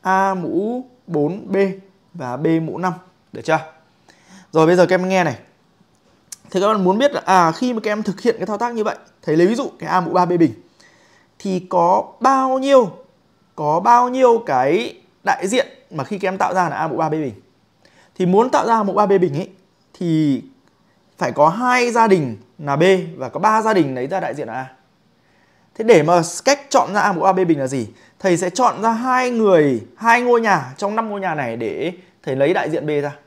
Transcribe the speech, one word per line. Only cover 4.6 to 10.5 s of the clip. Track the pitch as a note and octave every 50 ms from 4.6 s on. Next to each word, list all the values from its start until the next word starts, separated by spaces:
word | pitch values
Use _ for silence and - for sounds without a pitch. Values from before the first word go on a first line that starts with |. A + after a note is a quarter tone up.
| D#3+ D#3+
bây | F3+
giờ | F3+ F3+
các | E3 F#3
em | F3+ F3+ F#3
nghe | F#3+ F#3 F3
này. | D#3 B2 G#2+ - _ _ _ _ _ _ _ _ _ _ _ _ _ _ _ _ _ - _ _ -
Thì | - F#3+
các | F#3+ G#3
bạn | A3 G#3 F#3
muốn | F3+ F#3+ G#3+
biết | C4+ C#4+ C#4+
là, | - -
à, | - F#3+ F#3+ F3 D#3+
khi | D#3+ - B3+ B3 B3
mà | A3 G#3
các | G#3+
em | G#3 G#3+ G#3+
thực | - F#3 -
hiện | - A#3+ - -
cái | F#3
thao | F#3 G#3+ G3+
tác | A#3+ A#3+ A#3+
như | A3+ G#3+
vậy, | G#3+ - - - _ _ _
thầy | _ - D3+ D#3+
lấy | F3 F#3+
ví | A#3
dụ | A#3 C#4 - - -
cái | E3+ D#3
A | E3 F#3
mũ | F3+ -
ba | F3 F#3 F3+
B | F3 F3+ E3+
bình, | E3 C#3